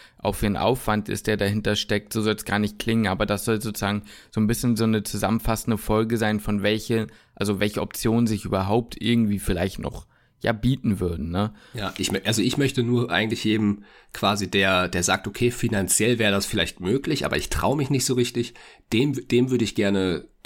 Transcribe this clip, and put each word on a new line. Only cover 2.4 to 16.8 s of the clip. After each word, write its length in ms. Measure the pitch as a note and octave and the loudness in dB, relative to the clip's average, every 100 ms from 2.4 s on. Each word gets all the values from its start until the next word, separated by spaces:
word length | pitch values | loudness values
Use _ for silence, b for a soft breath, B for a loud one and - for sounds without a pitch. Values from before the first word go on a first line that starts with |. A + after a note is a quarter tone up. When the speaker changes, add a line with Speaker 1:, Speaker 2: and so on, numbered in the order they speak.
Speaker 1:
gar 140 | - G#2 | -2 -2
nicht 200 | G#2 - | -2 -2
klingen, 280 | A2+ A2+ G#2 | 0 0 2
aber 180 | F#2+ | 0
das 220 | G#2 G2+ - | 0 0 0
soll 160 | A2 | -2
sozusagen 400 | A2 G2+ G2+ G2+ B B B | -2 -4 -4 -4 B B B
so 120 | A2 | 0
ein 40 | G#2+ | 2
bisschen 300 | A#2 B2 A2 | 2 0 2
so 80 | |
eine 200 | A2+ A2 | 2 0
zusammenfassende 760 | - G#2 G2+ A2+ A#2 A2 - G#2+ | -2 -2 -2 0 0 -2 -2 -2
Folge 400 | - G#2+ A2+ A#2 | 2 2 2 0
sein, 200 | G#2+ G#2+ | 0 0
von 240 | G#2+ G2+ | -2 0
welche, 440 | G#2 A2 - A2+ G#2+ B B | 0 0 0 -2 -2 B B
also 260 | - G2+ G2 | -4 -2 0
welche 200 | G#2 - | 0 -2
Optionen 460 | G2 - A#2 A#2 A#2 | -6 -2 2 4 2
sich 180 | G#2 | 0
überhaupt 560 | - G2 F#2+ A#2 A#2 - | -2 -2 2 0 0 -4
irgendwie 380 | A2+ A#2 G#2+ G2+ | 0 2 2 0
vielleicht 400 | - F2+ F#2+ - | -2 0 -2 -4
noch, 280 | - - - b b _ | -8 -10 -14 b b _
ja, 120 | - | -4
bieten 460 | A2 B2 C3 - G2 | 0 0 0 0 0
würden, 320 | F2+ E2+ D#2+ | -2 -2 -4
ne? 240 | F#2 G#2+ B B | -2 -2 B B
Speaker 2:
Ja, 220 | A2+ F#2+ - | -10 -8 -4
ich 120 | - | -2
mö-, 140 | G#2 | -2
also 180 | - A2+ | 0 0
ich 140 | B2 C#3+ | 2 2
möchte 240 | C#3 C3 | 0 0
nur 300 | A#2+ A#2+ A#2+ | 0 0 2
eigentlich 320 | F2 A2 G2+ | 0 0 0
jedem 400 | G#2+ G#2+ G#2 G2+ B B B | 0 2 2 0 B B B
quasi, 380 | - G2+ G#2 F#2 | -2 0 0 0
der, 380 | G2 F#2+ F#2 F2+ | 2 4 4 2
der 160 | F2+ | 0
sagt, 240 | F2 F#2+ G#2 | 0 0 -2
okay, 240 | - A#2+ | -2 -2
finanziell 680 | - A#2 G#2+ F#2+ - A2 A#2 | 0 0 0 0 2 2 2
wäre 140 | G#2+ | 2
das 140 | G2 - | 2 0
vielleicht 340 | G#2+ E2+ - | -2 -2 -2